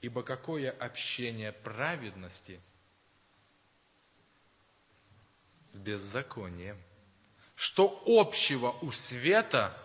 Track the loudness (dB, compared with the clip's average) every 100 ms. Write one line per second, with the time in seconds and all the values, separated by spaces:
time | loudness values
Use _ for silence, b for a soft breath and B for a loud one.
0 | -6 -6 -6 -8 -4 -4 -4 -4 -8 -6
1 | -6 -4 -4 -4 -6 -8 -10 -4 -4 -2
2 | -8 -12 -14 -14 -14 -18 -20 _ _ _
3 | _ _ _ _ _ _ _ _ _ _
4 | _ _ _ _ _ _ _ _ _ _
5 | _ -20 -20 _ _ _ -20 -12 -6 -6
6 | -4 -6 -6 -10 -10 -10 -12 -14 -18 -20
7 | -20 _ _ _ b -4 -2 6 4 4
8 | 6 8 8 4 2 2 0 -2 -4 -4
9 | -4 0 4 4 6 2 2 -2